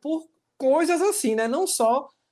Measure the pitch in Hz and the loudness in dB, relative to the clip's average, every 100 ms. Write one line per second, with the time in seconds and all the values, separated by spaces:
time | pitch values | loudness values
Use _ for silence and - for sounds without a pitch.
0 | 285 320 320 _ _ - 262 285 330 349 | -6 -6 -8 _ _ -4 2 2 2 0
1 | 381 - 233 220 226 269 370 - 226 254 | 0 0 -2 -2 -2 -2 -2 0 2 0
2 | 277 _ _ | -2 _ _